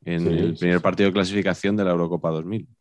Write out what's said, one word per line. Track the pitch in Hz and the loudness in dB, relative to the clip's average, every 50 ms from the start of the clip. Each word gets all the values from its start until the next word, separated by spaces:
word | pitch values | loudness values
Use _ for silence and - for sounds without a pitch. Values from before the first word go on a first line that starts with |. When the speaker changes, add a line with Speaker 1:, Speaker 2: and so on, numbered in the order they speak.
| - | -8
Speaker 1:
en | 87 85 85 | -4 -2 0
Speaker 2:
Sí, | 85 85 | 0 0
Speaker 1:
el | 82 82 85 85 82 | 0 0 0 0 -2
Speaker 2:
sí, | - | 0
Speaker 1:
primer | 90 87 87 87 | 2 2 2 4
Speaker 2:
sí. | - | 2
Speaker 1:
partido | 95 82 90 101 98 | 2 2 2 2 2
de | 90 | 2
clasificación | 101 92 90 101 104 90 95 87 - - 101 104 | 2 0 0 0 -2 0 -2 -2 -2 -2 -2 0
de | 104 98 | 0 2
la | 92 | 2
Eurocopa | 87 87 87 82 87 82 82 82 | 2 0 0 0 -2 -2 -2 -2
dos | 80 78 80 | -2 -4 -4
mil | 90 107 113 - - _ _ | -6 -6 -8 -8 -10 _ _